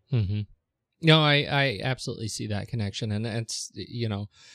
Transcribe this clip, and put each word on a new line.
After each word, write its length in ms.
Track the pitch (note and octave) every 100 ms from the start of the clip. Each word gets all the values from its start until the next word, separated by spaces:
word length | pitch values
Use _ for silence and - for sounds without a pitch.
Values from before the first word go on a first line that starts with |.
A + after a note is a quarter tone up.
| _
Mm-hmm. 280 | B2+ F#2+ G#2 G#2 - _ _ _ _
No, 180 | D#3+ D#3
I, 260 | D3+ C#3+ -
I 300 | C#3+ C#3 G2+
absolutely 440 | C3 C3 - - A2
see 180 | - A2
that 220 | G2+ -
connection. 440 | A#2+ G2+ - A2
And 140 | G#2 A2+
it's, 440 | A2+ A2+ - -
you 340 | - - A#2+ A2+
know, 200 | G2+ G2+ _ -